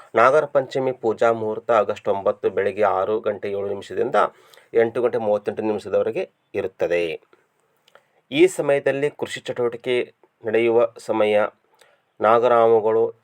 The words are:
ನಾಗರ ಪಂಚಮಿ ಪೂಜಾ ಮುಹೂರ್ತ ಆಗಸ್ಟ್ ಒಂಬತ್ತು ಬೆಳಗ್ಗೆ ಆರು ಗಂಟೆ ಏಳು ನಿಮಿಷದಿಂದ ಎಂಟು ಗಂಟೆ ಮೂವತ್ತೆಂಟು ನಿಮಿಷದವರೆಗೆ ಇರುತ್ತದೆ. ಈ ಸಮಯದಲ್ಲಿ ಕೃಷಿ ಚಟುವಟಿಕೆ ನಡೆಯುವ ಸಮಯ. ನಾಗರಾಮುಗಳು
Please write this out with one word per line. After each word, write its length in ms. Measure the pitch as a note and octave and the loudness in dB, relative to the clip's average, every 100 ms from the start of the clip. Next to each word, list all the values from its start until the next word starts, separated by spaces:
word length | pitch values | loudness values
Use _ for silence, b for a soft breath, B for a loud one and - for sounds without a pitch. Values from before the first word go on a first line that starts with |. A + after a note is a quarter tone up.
| B A2+ | B 2
ನಾಗರ 300 | B2 D3+ D3 | 4 4 2
ಪಂಚಮಿ 460 | C#3+ C3 C#3 C3 | -2 -2 -4 -4
ಪೂಜಾ 400 | B2+ A2+ G#2+ A#2 | -4 -4 0 0
ಮುಹೂರ್ತ 400 | A2+ G#2+ G#2+ - | 0 -4 -6 0
ಆಗಸ್ಟ್ 360 | A#2 G2+ G#2 - | 0 0 -2 -4
ಒಂಬತ್ತು 420 | G2 G2 G#2 A2 | -2 -2 -2 -4
ಬೆಳಗ್ಗೆ 340 | F#2+ G2+ G2 | -2 -2 0
ಆರು 360 | G2+ F#2 G2 A2 | 0 0 -2 -2
ಗಂಟೆ 320 | A2 G2+ G#2 | -4 -6 -6
ಏಳು 160 | G2+ G2+ | -6 -6
ನಿಮಿಷದಿಂದ 480 | G2+ - F#2+ A2+ F3 - b b b b | -8 -8 -6 -2 0 -2 b b b b
ಎಂಟು 280 | A#2 A2+ A#2 | 0 0 0
ಗಂಟೆ 160 | A#2+ A#2+ | -2 -2
ಮೂವತ್ತೆಂಟು 440 | A2 G#2 - G#2 | -2 -2 -2 -6
ನಿಮಿಷದವರೆಗೆ 680 | G#2+ G#2 G2 G2+ G#2+ D3 - _ _ | -4 -4 -2 -2 -2 -4 -10 _ _
ಇರುತ್ತದೆ. 680 | G2+ F#2+ - F2 F2 E2+ D2+ _ _ _ _ _ _ b b b b _ | -8 -8 -6 -2 -2 -2 -8 _ _ _ _ _ _ b b b b _
ಈ 160 | C#3 F3+ | 2 4
ಸಮಯದಲ್ಲಿ 600 | - D3 C#3+ C#3 C3+ C#3+ | 4 0 0 0 0 -4
ಕೃಷಿ 300 | - - C3 | -4 -10 -8
ಚಟುವಟಿಕೆ 720 | - B2 A#2+ A#2 C3 B2 - _ _ _ A2+ | -10 -4 -4 -4 -4 -2 -4 _ _ _ -2
ನಡೆಯುವ 420 | A2 A#2 A2+ A#2 - | 0 2 2 2 -2
ಸಮಯ. 440 | - A2 G#2+ G#2 G#2+ - _ b b b b - | -6 0 2 2 0 -6 _ b b b b -2
ನಾಗರಾಮುಗಳು 920 | G#2+ A#2 B2 A#2+ A2+ A2+ G#2+ A2+ A#2 - | 2 4 4 4 6 4 2 0 0 -4